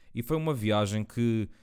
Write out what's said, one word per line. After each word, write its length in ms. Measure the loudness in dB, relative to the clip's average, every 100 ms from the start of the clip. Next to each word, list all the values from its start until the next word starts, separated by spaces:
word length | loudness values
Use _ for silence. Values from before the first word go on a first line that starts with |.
| -12
E 80 | -8
foi 140 | -2 -2
uma 180 | 0
viagem 520 | 0 2 2 2 0 -4
que 440 | -2 0 0 -2 -8